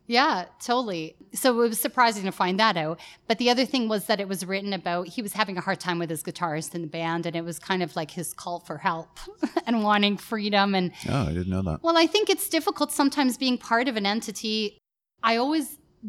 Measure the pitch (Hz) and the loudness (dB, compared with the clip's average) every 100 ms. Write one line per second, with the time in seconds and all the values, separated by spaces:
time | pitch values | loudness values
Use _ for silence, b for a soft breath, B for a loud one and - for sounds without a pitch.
0 | - 233 302 196 175 - - 247 233 170 | 0 4 4 2 -4 -10 0 0 0 -4
1 | 156 - - - 262 233 233 220 277 262 | -6 -12 -12 2 2 4 2 2 -2 4
2 | 233 208 190 - 180 190 220 180 156 170 | 4 4 -4 0 0 4 2 2 -2 -6
3 | B B - 226 240 247 254 262 220 214 | B B -2 2 4 4 2 0 0 -2
4 | - 202 196 190 185 196 202 190 180 175 | 0 -2 0 -4 -4 -4 -2 -4 -2 -2
5 | 175 208 202 - 208 180 190 180 180 170 | -2 -6 -6 -2 -2 -2 -2 -2 -2 -2
6 | 165 160 - - 170 156 160 170 160 165 | -2 -4 -6 -4 -4 -4 -6 -8 -8 -4
7 | 165 170 170 165 170 165 - 185 170 175 | -2 -2 -2 -4 -6 -10 -2 0 0 -2
8 | 151 180 156 - - 175 - 151 196 165 | -6 -6 -8 -8 -8 -8 -8 -2 -2 -2
9 | 160 - - 427 - 339 233 233 208 208 | -8 -16 -18 -6 -4 -2 0 0 4 4
10 | 202 202 - 220 208 202 202 190 180 B | 4 0 -4 -4 0 2 4 2 0 B
11 | - 143 85 85 90 92 92 78 330 330 | -2 0 0 0 0 0 0 0 2 4
12 | 330 415 427 381 - 330 359 - 294 - | 4 2 2 0 0 0 0 -2 -2 2
13 | 277 294 262 226 262 247 - 233 262 220 | 2 4 0 2 0 0 2 2 2 0
14 | 202 214 226 202 220 220 208 - _ _ | 0 0 -4 -6 -4 -2 -2 -6 _ _
15 | _ _ 226 233 269 311 277 - _ _ | _ _ 0 2 2 0 -2 -10 _ _